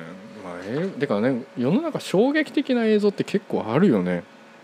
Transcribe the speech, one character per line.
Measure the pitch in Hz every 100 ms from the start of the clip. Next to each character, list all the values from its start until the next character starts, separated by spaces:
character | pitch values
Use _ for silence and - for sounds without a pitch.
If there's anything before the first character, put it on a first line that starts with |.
| 82 95 - -
ま | 92
あ、 | 87
え、 | 95 139 190
て | 139 139
か | 104
ね、 | 123 123 - -
世 | 123
の | 220
中 | 330 -
衝 | - 175 254
撃 | 311 294
的 | 302 277
な | 247
映 | 220 214
像 | 202
っ |
て | -
結 | - 214 -
構 | 101 101
あ | 131
る | 196
よ | 107
ね。 | 90 87 - - - -